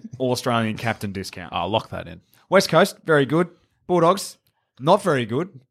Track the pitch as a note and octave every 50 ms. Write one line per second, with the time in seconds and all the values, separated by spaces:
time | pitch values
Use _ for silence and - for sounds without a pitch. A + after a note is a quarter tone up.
0 | - - - A#2+ C3 B2 B2 - - B2+ A#2 A#2 A2 A2 G#2+ - A#2+ A2+ G#2+ -
1 | A2 G2+ F#2 G2 G2 - - F#2 F2 - - F#2 E2+ F#2+ G#2+ A2 - - F#2+ F2
2 | E2+ E2+ E2+ F2 - _ _ _ _ _ F3 G3 F#3 - E3 D#3+ G3 - - -
3 | _ D#3+ D#3 C#3+ C#3 B2 D3 E3 F3+ F3 - _ _ _ _ _ _ - F3+ F3
4 | E3 E3+ F#3+ G3 - - - _ _ _ _ _ _ _ _ - B2+ D#3 G3 G#3
5 | G3 F#3 D3 B2+ A#2 G2+ A#2 C#3+ F3+ F#3+ - - - _